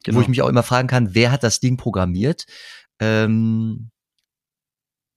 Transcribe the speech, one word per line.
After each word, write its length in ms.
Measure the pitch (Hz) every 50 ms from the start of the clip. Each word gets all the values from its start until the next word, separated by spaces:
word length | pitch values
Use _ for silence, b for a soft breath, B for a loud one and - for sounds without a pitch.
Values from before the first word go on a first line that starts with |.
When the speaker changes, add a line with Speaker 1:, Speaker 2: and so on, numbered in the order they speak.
Speaker 1:
Genau. 140 | B - 110
Speaker 2:
wo 60 | 123
ich 60 | 117 131
mich 140 | 123 135
auch 60 | 127 131
immer 160 | 127 120 117
fragen 240 | - 123 123 127 127
kann, 260 | 127 127 117 95 92
wer 160 | 113 120 120
hat 140 | 139 135 -
das 160 | 110 - -
Ding 160 | - 127 127
programmiert? 680 | 127 - 120 95 95 92 90 90 92 110 147 175 - - B B B B B B B B B B -
Ähm, 920 | 110 110 110 110 110 107 110 113 113 113 113 113 110 110 110 113 113 113 - _ _ _ _ _ _ _ _ _ _ _ _ _ _ _ _ _ _ _ _ _ _ _ _